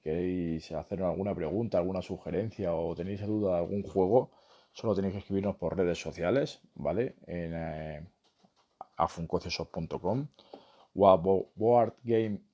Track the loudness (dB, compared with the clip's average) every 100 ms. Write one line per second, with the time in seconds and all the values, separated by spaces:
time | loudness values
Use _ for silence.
0 | -4 -2 0 -2 -2 -4 -6 -8 -6 -2
1 | -2 -2 -2 -2 -2 -2 0 0 0 -2
2 | -6 -8 -4 -2 -2 -4 -2 -2 -2 -4
3 | -6 -6 -2 0 2 0 0 -4 -2 2
4 | 6 6 4 _ _ -20 _ -6 0 0
5 | 0 -2 -4 -2 -2 -2 -2 0 0 0
6 | -4 -4 0 0 0 -6 _ -6 -2 -2
7 | -2 -6 -10 -6 -6 -6 -6 -6 -8 -10
8 | -14 _ _ _ _ _ _ -20 -10 -2
9 | 0 0 -2 -2 -2 -6 -6 -6 -6 -4
10 | -2 -2 -2 _ -20 -20 -20 _ -10 4
11 | 8 8 6 2 0 -2 4 6 4 0
12 | 0 2 2 -2 -8